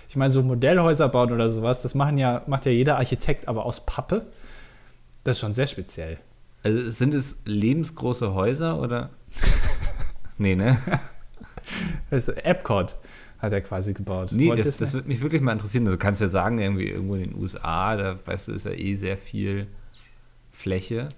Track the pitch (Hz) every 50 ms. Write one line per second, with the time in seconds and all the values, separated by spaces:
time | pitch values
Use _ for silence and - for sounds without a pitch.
0 | - - - 135 135 139 131 135 131 131 127 117 127 143 175 185 170 165 156 143
1 | 156 127 123 123 123 120 120 117 113 113 113 113 110 117 127 - - 127 - 139
2 | 139 147 147 139 135 127 123 123 - - 139 131 - 139 123 117 127 147 143 135
3 | 131 - - - - - 147 - - - 117 113 - 120 110 - - - - -
4 | - - 180 220 - - - - - - - - - - - - - - - -
5 | - - - - - 127 123 - - 107 104 117 139 143 - - 90 - - -
6 | 80 80 80 - - - - - - - - - - 107 110 117 123 113 110 -
7 | 123 139 151 139 131 135 - - - 110 104 104 101 113 139 165 160 160 - -
8 | 110 123 123 120 120 98 95 95 95 110 131 147 165 165 165 156 135 120 120 120
9 | 123 131 - - - - - - - - - - - - - - - - - -
10 | - - - - - - - - 104 98 92 92 98 120 131 113 - 185 - 127
11 | - - - - - - - - - - - - - - - 196 185 170 165 -
12 | - - - 131 120 - - - - - - - - - 113 98 90 - - -
13 | - - - - - - - - - 107 101 98 92 - 95 92 95 104 98 -
14 | 98 - 95 92 92 90 - 110 143 170 117 110 104 147 135 - 113 - - 131
15 | 127 139 135 110 127 151 160 156 135 127 110 107 104 101 101 123 120 104 92 87
16 | - 101 104 95 107 95 85 95 87 107 120 113 101 98 101 95 95 98 95 95
17 | 95 95 101 95 90 - 101 98 98 92 - - - - 82 85 92 104 110 104
18 | 98 95 92 92 - - 87 92 - - 104 98 95 101 95 87 - 98 98 98
19 | 95 92 95 95 - - - 104 101 98 98 98 98 101 - - - - - -
20 | - - - - - - - - - - - - - 98 95 92 95 - 113 113
21 | 131 151 143